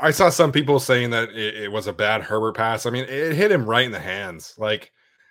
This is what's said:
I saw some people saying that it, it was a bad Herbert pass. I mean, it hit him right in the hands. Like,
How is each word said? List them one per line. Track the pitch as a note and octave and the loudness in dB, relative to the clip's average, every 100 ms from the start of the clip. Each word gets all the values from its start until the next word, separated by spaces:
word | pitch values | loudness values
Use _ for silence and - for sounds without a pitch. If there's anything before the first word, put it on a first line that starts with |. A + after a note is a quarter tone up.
I | D#3+ | 0
saw | D#3 F3+ | 4 4
some | - D#3+ | 4 2
people | D3 C#3+ C#3+ | 2 2 2
saying | C3 B2 A#2+ | 4 2 2
that | A#2 A2+ | 0 -2
it, | A2+ G#2+ G#2+ | -4 -6 -6
it | G#2 | -6
was | G#2+ G#2 | -6 -4
a | |
bad | G2+ G#2+ G#2+ | -2 0 0
Herbert | F#2 G#2+ A2 G#2 | 0 -2 -2 -2
pass. | A2+ A2 A#2+ | -2 -2 -4
I | |
mean, | B2 B2+ | -4 -6
it | C3+ D#3+ | -4 -2
hit | D3+ G#3 | 2 2
him | F3+ A2 | 2 2
right | A#2 B2+ | 2 0
in | |
the | G2 | -2
hands. | F2+ F#2+ G2 E2+ - - | -6 -6 -8 -12 -16 -6
Like, | G#2+ G#2+ - _ _ _ _ | -4 -4 -6 _ _ _ _